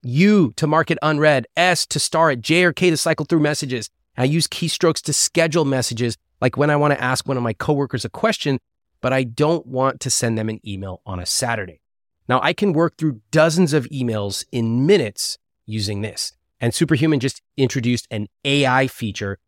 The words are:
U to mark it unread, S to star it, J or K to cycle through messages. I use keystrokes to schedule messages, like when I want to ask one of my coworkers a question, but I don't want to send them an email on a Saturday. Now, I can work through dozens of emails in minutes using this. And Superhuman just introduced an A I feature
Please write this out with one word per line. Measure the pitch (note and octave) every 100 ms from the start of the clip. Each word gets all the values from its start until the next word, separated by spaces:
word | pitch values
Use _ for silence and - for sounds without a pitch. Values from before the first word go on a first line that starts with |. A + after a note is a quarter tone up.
U | B2 B2+ G3 G#3+ D3 -
to | D3+
mark | D#3 D#3
it | E3
unread, | D3+ D3+ D3+ C#3 A#2 -
S | F3+ E3+ -
to | D3+
star | - E3 E3
it, | B2+
J | A2+ E3
or | F3+
K | D3 F3+
to | D#3+
cycle | - D#3+ D3+
through | E3+
messages. | D3 D3+ C#3+ B2 G#2 _ _ -
I | C3
use | D#3+ -
keystrokes | - E3+ - E3+ D#3
to | -
schedule | D3 - - E3 D#3+
messages, | C#3+ C3+ B2 A#2 A#2+ A2 _ _
like | B2+ -
when | C#3+
I | D3
want | D3
to | C#3+
ask | B2+ C3 -
one | C3+
of |
my | A#2+
coworkers | G#2+ - D3 C#3 B2+
a | -
question, | - A3 A3 - C3 _ _ _ _
but | B2+
I | C3
don't | B2+ A#2 D3+ E3 A#2+
want | B2+ C3+ C3
to | B2+
send | - A#2 A2
them | A2
an | A2 -
email | G2 F#2+ F#2 -
on | F#2
a | F2
Saturday. | - A#2+ A2+ F#2 D#2 _ _ _ _ -
Now, | B2+
I | D3
can | E3+ G#3
work | D#3 E3 -
through | D#3 A#2 _
dozens | D#3 D#3+ D#3+ F3
of | D3+ A#2+
emails | C#3 B2 G#2+ G2+ G2 -
in | B2+ A2+ A#2 C#3
minutes | G3+ A2+ - - - _ _ -
using | A2 G2+ G2+
this. | G#2+ - - _ _ _
And | A#2
Superhuman | - D#3+ D3 D#3+ D3
just | - - _ -
introduced | C3 C3+ A#2+ B2 -
an | A2 G#2 _ C#3+
A | C#3+ C3+
I | B2+ C3+
feature | - A2+ F#2+ G2+ G2